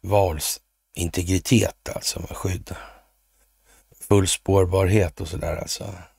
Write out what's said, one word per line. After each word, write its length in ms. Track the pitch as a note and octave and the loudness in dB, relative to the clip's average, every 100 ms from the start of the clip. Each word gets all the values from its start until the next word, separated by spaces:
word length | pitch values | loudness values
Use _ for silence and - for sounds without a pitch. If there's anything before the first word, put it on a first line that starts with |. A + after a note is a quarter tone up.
valsintegritet, 1900 | F#2 G2+ F#2 D#2 - - _ _ _ - E2+ - F2 F#2+ - A#2 F2+ - - - | 2 2 2 0 -6 -8 _ _ _ -6 -4 -4 0 -2 4 4 4 -4 -12 -6
alltså 240 | - F2+ | -6 -6
med 180 | F2 - | -10 -8
skydd. 380 | F#2+ F2 - - - - _ _ _ _ _ _ _ _ _ _ - | -6 -6 -8 -14 -16 -20 _ _ _ _ _ _ _ _ _ _ 2
Full 200 | G2+ F#2+ | 4 4
spårbarhet 960 | - - G2 F#2 F#2+ F#2+ G#2+ F2 - | -2 2 4 4 2 4 4 2 -4
och 60 | F2+ | -10
sådär 280 | E2+ D#2 E2+ | -6 -6 -6
alltså. 400 | - - - F2+ E2+ | -6 -8 -10 -14 -20